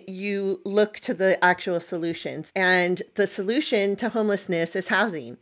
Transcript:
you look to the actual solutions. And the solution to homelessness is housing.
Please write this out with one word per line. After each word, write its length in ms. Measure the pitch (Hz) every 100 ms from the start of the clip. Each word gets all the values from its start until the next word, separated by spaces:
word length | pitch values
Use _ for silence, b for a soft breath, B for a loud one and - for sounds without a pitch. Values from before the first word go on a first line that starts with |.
| -
you 540 | 185 202 202 196 190
look 360 | 202 202 214 -
to 120 | -
the 320 | 180 190 -
actual 360 | 180 180 - 170
solutions. 720 | 170 175 165 165 - 135 160
And 480 | 190 185 185 180 180 - -
the 100 | 196
solution 720 | - 190 254 302 220 202 202
to 140 | 240
homelessness 680 | 226 214 202 - 170 165 190
is 100 | 180
housing. 500 | 262 226 160 117 -